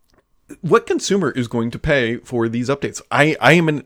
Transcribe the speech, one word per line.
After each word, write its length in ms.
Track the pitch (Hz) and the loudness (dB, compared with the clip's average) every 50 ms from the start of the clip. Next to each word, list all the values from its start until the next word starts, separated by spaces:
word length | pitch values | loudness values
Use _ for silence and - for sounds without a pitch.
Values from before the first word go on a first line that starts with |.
| _ _ _ _ _ _ _ _ _ _ - _ - | _ _ _ _ _ _ _ _ _ _ -20 _ -2
What 240 | 160 175 233 233 | 0 2 2 2
consumer 440 | - 381 285 - - 190 202 180 131 | 0 -4 -2 -2 -2 -2 0 0 -2
is 160 | - 127 123 | -2 -2 -6
going 240 | 113 - 120 113 117 | -4 -2 -4 -4 -4
to 80 | 120 - | -6 -6
pay 380 | - 151 151 139 120 113 120 | -2 0 0 2 2 0 -4
for 320 | 117 - - 127 120 113 117 | -6 -8 -6 -2 -2 -2 0
these 200 | 113 120 123 117 | -2 -4 -2 -2
updates? 320 | 139 139 - 110 - - - _ 110 | -4 -4 -4 -8 -8 -10 -10 _ 2
I, 240 | 123 143 156 151 - | 2 2 2 2 2
I 120 | - 123 156 | 4 6 6
am 160 | 175 170 160 | 6 4 2
an, 160 | 151 139 - | -2 -2 -6